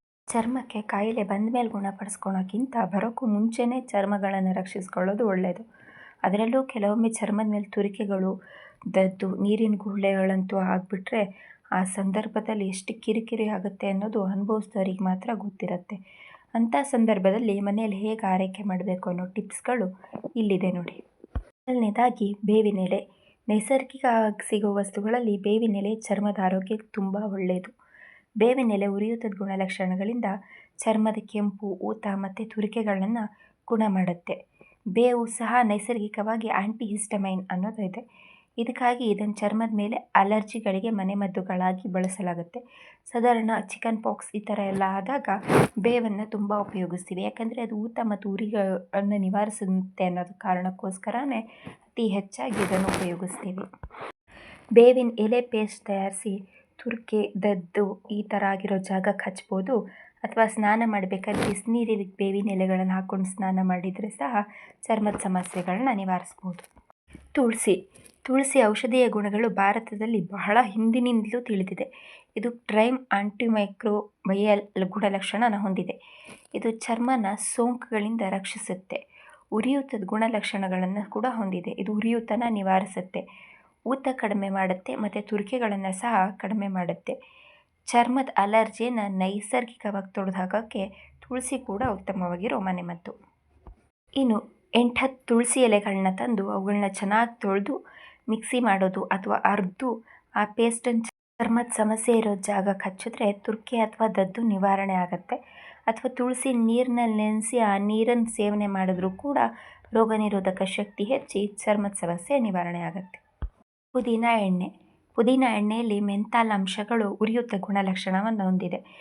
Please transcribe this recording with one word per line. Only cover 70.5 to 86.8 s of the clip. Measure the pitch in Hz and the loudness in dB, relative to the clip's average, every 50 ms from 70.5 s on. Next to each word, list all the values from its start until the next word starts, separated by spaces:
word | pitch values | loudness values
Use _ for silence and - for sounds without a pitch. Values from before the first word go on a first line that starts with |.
| 208 240 | 4 4
ಹಿಂದಿನಿಂದಲೂ | 247 202 196 220 220 226 226 254 240 247 240 220 208 214 233 247 | 4 4 0 2 2 4 4 4 4 4 2 2 2 0 -2 -4
ತಿಳಿದಿದೆ. | 247 240 214 190 185 190 - - - - - - - - - - _ _ _ | -2 -2 0 0 0 -2 -4 -6 -8 -10 -10 -16 -20 -20 -20 -20 _ _ _
ಇದು | 214 208 240 | -4 -4 -4
ಟ್ರೈಮ್ | 240 - _ - 208 214 220 247 262 262 254 - | -4 -6 _ 0 4 4 4 4 2 -2 -2 -2
ಆಂಟಿಮೈಕ್ರೋಬಯಲ್ | 202 202 202 208 202 - 240 226 220 214 202 196 196 - - 214 208 208 208 - _ _ - 185 190 196 208 214 202 202 202 - - 185 190 185 | 0 0 0 -2 -2 0 2 2 4 2 2 0 -4 -4 0 0 0 0 -2 -6 _ _ -2 0 0 2 4 4 4 4 2 -2 -2 -2 -2 -2
ಗುಣಲಕ್ಷಣನ | - 214 220 196 196 190 190 - - 208 240 233 208 | 0 0 0 0 0 -2 -4 -4 0 2 2 2 2
ಹೊಂದಿದೆ. | 202 208 196 190 180 175 - - - - - - - - - - - _ _ - | 0 0 -2 -2 -2 -4 -6 -8 -10 -16 -20 -20 -20 -20 -20 -20 -20 _ _ -8
ಇದು | 208 - 226 | -4 -2 -2
ಚರ್ಮನ | 226 220 - - 233 226 240 247 262 240 208 190 208 208 - - - | -2 -2 -4 -4 -2 0 0 2 2 2 0 0 -2 -4 -4 -4 0
ಸೋಂಕುಗಳಿಂದ | - 233 240 240 240 - - 226 214 208 220 226 226 208 190 | 0 0 0 0 -4 -6 -4 -2 -2 0 0 -2 -2 -2 -2
ರಕ್ಷಿಸುತ್ತೆ. | 196 190 190 - - 214 - - 185 185 - - - - - - - - - - - - _ _ | -2 -4 -4 -8 -10 -10 -8 -8 -8 -8 -6 -8 -8 -8 -8 -12 -20 -20 -20 -20 -20 -20 _ _
ಉರಿಯೂತದ | - 214 220 254 277 277 269 269 262 214 190 | -2 0 2 2 0 0 0 -2 -6 -6 -4
ಗುಣಲಕ್ಷಣಗಳನ್ನು | 185 214 214 226 226 226 208 196 - - 196 190 185 185 185 185 180 190 208 202 - | -4 0 0 0 0 0 -2 -2 -4 -4 -2 -2 -2 0 0 0 -2 -2 -4 -6 -6
ಕೂಡ | - 214 220 254 | -4 -4 -4 -2
ಹೊಂದಿದೆ. | 233 226 226 190 190 175 175 - | -2 -2 -4 -2 -4 -4 -6 -6
ಇದು | - - 196 208 214 | -6 -6 -4 -2 -2
ಉರಿಯೂತನ | 214 214 226 233 233 226 - 214 233 240 233 | 0 0 0 0 0 -2 -2 -2 -2 0 0
ನಿವಾರಿಸುತ್ತೆ, | 220 202 190 190 190 190 202 196 - 190 180 - - 208 190 - - - - - - - _ _ _ _ - | -2 0 2 2 2 2 2 0 -4 -8 -8 -6 -8 -8 -8 -10 -14 -20 -20 -20 -20 -20 _ _ _ _ -4
ಊತ | 233 269 269 269 269 | -2 -2 0 -2 -4
ಕಡಿಮೆ | 254 254 240 208 - 202 196 196 | -2 -2 -2 -2 0 -2 -2 -2
ಮಾಡುತ್ತೆ | 190 196 190 185 185 185 - - - | 0 0 0 0 0 -2 -6 -8 -6
ಮತ್ತು | - 214 202 - 208 208 | -4 -4 -4 -4 -6 -4
ತುರಿಕೆಗಳನ್ನು | - 214 202 208 202 262 247 240 208 202 196 196 190 185 | -4 -4 -4 -2 -4 -2 -2 0 -2 -2 -2 -2 -4 -4
ಸಹ | 190 - 240 226 196 185 208 196 | -2 -2 2 2 2 2 2 -2
ಕಡಿಮೆ | - - 190 185 214 202 | -6 -6 -4 -4 -2 -2
ಮಾಡುತ್ತೆ. | 196 190 185 | -2 -2 -2